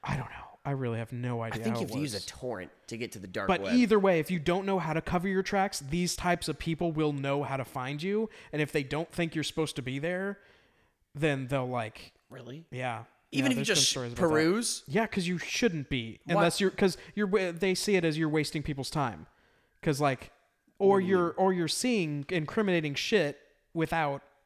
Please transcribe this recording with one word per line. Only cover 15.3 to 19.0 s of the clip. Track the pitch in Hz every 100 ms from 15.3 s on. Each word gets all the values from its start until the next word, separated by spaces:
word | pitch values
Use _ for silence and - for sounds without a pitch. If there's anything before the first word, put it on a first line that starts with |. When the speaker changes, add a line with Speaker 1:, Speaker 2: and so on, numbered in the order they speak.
| 180
Speaker 1:
shouldn't | - - 240 160 131
be, | 135 113 -
Speaker 2:
Why? | -
Speaker 1:
unless | 170 175 -
you're, | 190
'cause | - 196 - -
you're | - 208
wa-, | 202 185
they | 170 190
see | 185 - 190
it |
as | 165 156
you're | 160
wasting | 156 147 160
people's | 143 139 131
time. | 165